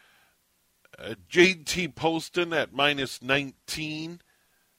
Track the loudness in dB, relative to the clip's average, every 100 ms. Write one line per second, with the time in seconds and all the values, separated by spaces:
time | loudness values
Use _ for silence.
0 | _ _ _ _ _ _ _ _ _ -16
1 | -12 -12 -2 6 6 4 -4 -4 -4 -2
2 | -2 -2 -4 -4 0 0 -2 0 0 2
3 | -4 -8 -2 0 -2 -10 -12 -10 -8 -8
4 | -10 -14 _ _ _ _ _